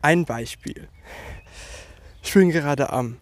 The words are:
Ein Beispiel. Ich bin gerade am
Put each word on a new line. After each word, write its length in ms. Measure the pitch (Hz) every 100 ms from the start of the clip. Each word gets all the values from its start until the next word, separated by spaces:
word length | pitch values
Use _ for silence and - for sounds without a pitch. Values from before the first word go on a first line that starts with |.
Ein 240 | 147 170
Beispiel. 640 | 165 117 117 - - - - - - - - - - - - - - - - -
Ich 100 | -
bin 180 | 196 180
gerade 400 | 165 143 139 139
am 280 | - 123 120